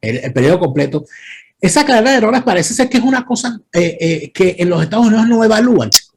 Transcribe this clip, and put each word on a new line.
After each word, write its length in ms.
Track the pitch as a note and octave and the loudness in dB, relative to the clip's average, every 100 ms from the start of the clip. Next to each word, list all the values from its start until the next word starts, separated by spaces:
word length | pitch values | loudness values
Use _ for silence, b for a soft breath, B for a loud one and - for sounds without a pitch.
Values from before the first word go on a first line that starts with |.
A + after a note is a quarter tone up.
el, 180 | A2+ B2 | -6 -6
el 140 | C3 | -4
periodo 280 | B2+ C3 F3+ | 0 2 2
completo, 440 | F3 C#3 C#3 D3 D3+ B B B B _ | 0 -2 -2 -4 -8 B B B B _
esa 260 | F#3+ - C#4+ | -2 0 2
cadena 240 | B3 A#3 | 2 4
de 60 | C4+ | 2
errores 260 | G#3+ B3 | 2 0
parece 320 | A#3+ F3+ E3 | 0 -2 -2
ser 140 | - C4 | -2 0
que 100 | B3+ | 0
es 60 | |
una 200 | A#3+ C4 | 0 -2
cosa, 360 | B3 A#3 B3 A#3 _ | -4 -6 -6 -10 _
eh, 240 | F3 F3 E3 | -2 -2 -2
eh, 320 | E3 D#3+ D3 | -4 -4 -8
que 240 | - F#3 F3+ | -2 -2 0
en 100 | F3 | -2
los 140 | E3+ | -2
Estados 240 | D#3+ G#3+ A#3 | -2 0 2
Unidos 220 | A3 A3+ | 2 2
no 160 | A#3 | 2
evalúan. 460 | A3 A3 A#3+ G#3+ A2 - - | 2 2 2 2 0 -4 -4